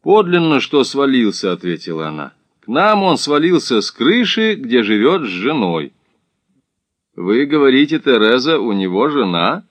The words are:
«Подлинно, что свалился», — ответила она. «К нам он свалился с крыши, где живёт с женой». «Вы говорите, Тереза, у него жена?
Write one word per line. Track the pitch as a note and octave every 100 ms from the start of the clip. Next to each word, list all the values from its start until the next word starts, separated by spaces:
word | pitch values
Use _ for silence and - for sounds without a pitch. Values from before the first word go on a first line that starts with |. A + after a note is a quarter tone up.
«Подлинно, | - G#3 F3+ F3 E3 C#3
что | - D3
свалился», — | B2 C#3 C#3 C3 G#2+ F#2 G2
ответила | F2 F2+ E2 - D#2+ D#2
она. | D2+ C#2 _ _ _
«К | -
нам | C3 G3+ G#3
он | F#3+ C#3+
свалился | - D3 E3 E3+ - A2+
с | -
крыши, | - A#2+ A#3 G#3 - A3 G#3
где | B2+ B2
живёт | G#2 G#2+ B2 F#3
с | B2
женой». | F2+ A2+ D3+ F#2+ E2 C#2+ _ _ _ _ _ _ _ _ _ _ _ _ -
«Вы | F2+ A2+ C#3+
говорите, | D3+ C#3 C3 D3 D#3
Тереза, | C#3 A#2 G#2+ B2+ C#3 D#3
у | B2
него | G2 F#2+ F#2 C#3
жена? | C#3+ G2+ E2+ F#2 F3 _